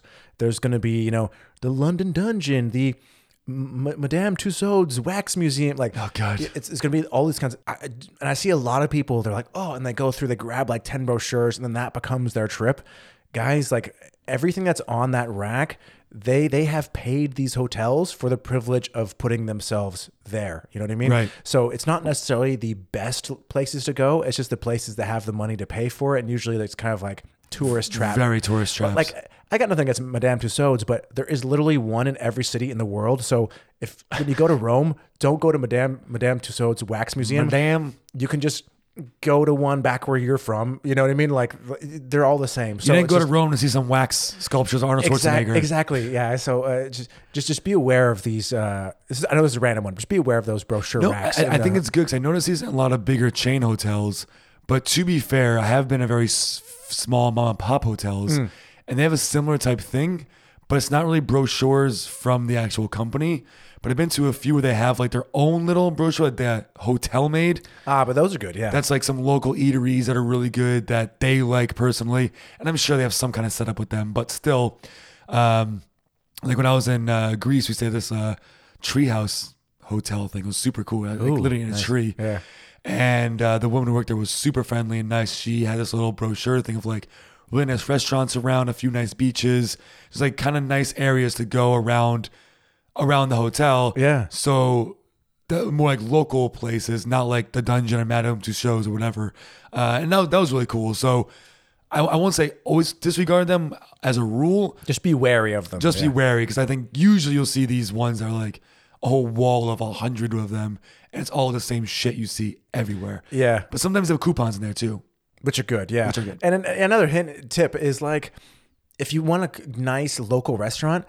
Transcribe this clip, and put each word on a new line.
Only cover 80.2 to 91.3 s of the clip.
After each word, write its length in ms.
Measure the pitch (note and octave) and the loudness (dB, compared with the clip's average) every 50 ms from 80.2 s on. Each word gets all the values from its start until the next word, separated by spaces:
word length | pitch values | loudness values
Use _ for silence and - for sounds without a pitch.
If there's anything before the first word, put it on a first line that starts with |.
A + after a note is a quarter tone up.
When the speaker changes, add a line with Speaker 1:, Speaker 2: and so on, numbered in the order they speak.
| G2+ G2 | -4 -6
Speaker 2:
thing. 160 | - G2+ F#2 | -6 -8 -8
It 40 | G2+ | -6
was 100 | F#2+ - | -6 -4
super 260 | - C3 - A2+ G2+ | -2 -4 -4 -4 -6
cool. 240 | - A2+ G#2+ G#2 G#2 | -4 -4 -4 -4 -4
Like, 120 | G#2+ G#2 | -4 -2
Speaker 1:
Ooh, 140 | A2 C3+ D3+ | 0 0 0
Speaker 2:
literally 280 | C3 C3 C3+ B2 A#2 A2+ | 2 0 0 0 -2 -2
in 60 | A2 | -4
a 20 | |
Speaker 1:
nice. 100 | G#2 G#2 | -4 -4
Speaker 2:
tree. 340 | G2 A#2 B2 B2 A2+ G#2+ F#2+ - | -2 0 0 0 0 -2 -4 -4
Speaker 1:
Yeah. 200 | G#2+ A2 G#2 G2+ - - - - - - - _ - | -4 -4 -4 -6 -8 -12 -20 -20 -20 -20 -20 _ -8
Speaker 2:
And, 580 | - F#3+ - B2 B2 B2 A#2+ A#2+ A#2 A#2 A2 | -4 -2 0 2 2 2 2 0 0 -2 0
uh, 160 | A#2 A2+ A2+ A2+ | 0 2 2 2
the 100 | A2+ A#2+ | 2 2
woman 180 | A#2 C3 B2 A#2+ | 2 2 2 2
who 60 | A#2 | 2
worked 140 | A#2+ A2 - | 0 0 0
there 80 | A2+ G#2+ | -2 -2
was 120 | G#2+ - | -2 -4
super 340 | - - - D3 B2+ C3 A#2+ | -4 -2 -2 -2 0 0 -2
friendly 360 | - A#2+ A#2 A2+ A2 A2+ A2+ | -2 -2 -2 -2 -2 -2 -4
and 100 | A2 A2 | -2 -2
nice. 240 | A#2 A#2 A2+ G2+ - | 0 0 -2 -2 -4
She 300 | - - A#2 A#2 A#2 A2+ | -6 -4 -2 0 0 0
had 120 | A2 A2+ A#2 | 0 0 -2
this 140 | A#2 - - | -2 -2 -2
little 180 | A2+ A#2 A2+ | 0 0 0
brochure 500 | G#2+ - A2+ A2 G#2+ - - B2 B2+ B2+ | -2 -2 -2 -4 -4 -2 -2 0 0 0
thing 140 | - - A2+ | 0 -2 -4
of, 100 | A2 G#2 | -6 -4
like, 220 | A2+ A2 G#2+ - - _ - - - - _ _ - | -4 -6 -6 -8 -12 _ -20 -20 -20 -20 _ _ -4
really 140 | A2+ C3+ C#3+ | 0 0 0
nice 220 | C3 B2+ A2+ - - | 0 0 -2 -2 0
restaurants 460 | C#3+ C3 - - C#3 C3 C3 B2 - | 0 0 0 0 0 0 0 0 -2
around, 340 | B2 A#2 C3 C3 C3 B2+ B2 | -2 0 0 2 2 0 0
a 40 | A2+ | -2
few 160 | - - C3 | -2 -2 -2
nice 240 | A#2+ B2 A#2 G2+ - | -2 -2 -2 -4 -2
beaches. 640 | - C3 B2+ A#2 - A#2+ B2 B2 B2 A#2+ G#2+ - - - - - - - _ | 0 0 0 0 2 2 2 4 4 2 0 -4 -8 -14 -20 -20 -20 -20 _
Just, 120 | - - | -4 -2
like, 160 | C#3+ C3+ G#2+ - | -2 -2 0 0
kinda 240 | C3 C#3+ D3 D3 | -2 0 0 0
nice 320 | C#3 C3 C#3 C#3 C3+ C3+ - - | 0 0 0 0 0 -2 -2 0
areas 380 | C#3 C3+ C3 C3 B2+ A#2+ | 2 2 2 4 2 0